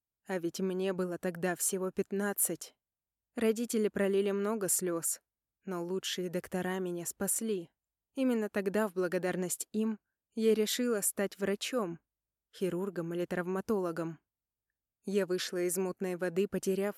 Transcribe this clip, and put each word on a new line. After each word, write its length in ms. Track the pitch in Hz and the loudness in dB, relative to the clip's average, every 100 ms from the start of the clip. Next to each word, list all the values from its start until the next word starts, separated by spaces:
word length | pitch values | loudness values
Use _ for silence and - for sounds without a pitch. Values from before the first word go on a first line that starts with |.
| _ _ - | _ _ -6
а 140 | 190 | -2
ведь 220 | 165 - | -2 -2
мне 320 | 190 185 190 | -2 0 0
было 240 | 180 180 175 | 0 -2 -2
тогда 400 | 185 170 180 170 | -4 -2 -2 0
всего 340 | - 190 185 | 0 0 -2
пятнадцать. 800 | - 190 196 202 196 - 170 - - _ _ _ _ _ - | -2 -2 0 0 0 -2 -2 -10 -20 _ _ _ _ _ 0
Родители 540 | 220 220 240 226 208 | 2 2 0 2 2
пролили 420 | 208 202 196 202 | 2 2 4 4
много 380 | 202 202 220 185 | 2 0 0 0
слез, 500 | - 185 170 165 - _ _ _ _ - | 0 0 0 -2 -4 _ _ _ _ -8
но 180 | 180 | -6
лучшие 460 | 170 190 - - 180 | -2 -2 -2 -4 -2
доктора 500 | 175 - 190 180 185 | -4 -2 -2 0 0
меня 260 | 180 175 165 | -2 -4 -6
спасли. 640 | - 196 - 226 196 165 _ _ _ _ - | -4 0 0 0 -2 -4 _ _ _ _ 0
Именно 340 | 262 233 208 | 2 2 2
тогда, 380 | 214 196 196 214 | 0 0 2 2
в 60 | |
благодарность 760 | 180 180 180 180 180 180 - - | 0 0 2 0 0 -2 -4 -4
им, 260 | 214 220 214 _ _ _ - | 0 0 0 _ _ _ 2
я 180 | 220 | 4
решила 480 | 214 214 - 247 220 | 6 4 0 0 0
стать 360 | 190 - 196 - | 0 0 -2 -2
врачом, 600 | 196 202 - 254 190 170 _ _ _ _ _ - | -2 -2 -2 -2 -2 -6 _ _ _ _ _ -4
хирургом 580 | 185 170 196 175 165 | -2 0 -2 -4 -4
или 120 | 170 175 | -2 -2
травматологом. 960 | 175 180 190 - 214 180 165 165 160 _ _ _ _ _ _ _ _ - | -2 -2 -2 0 0 0 -2 -4 -6 _ _ _ _ _ _ _ _ -2
Я 200 | 196 185 | 0 2
вышла 380 | 180 - 185 | 0 -2 0
из 140 | 180 175 | 0 0
мутной 380 | 185 180 190 180 | -2 -2 -4 -2
воды, 320 | 180 170 202 | -2 0 0
потеряв 480 | 190 - 190 202 | 0 0 0 0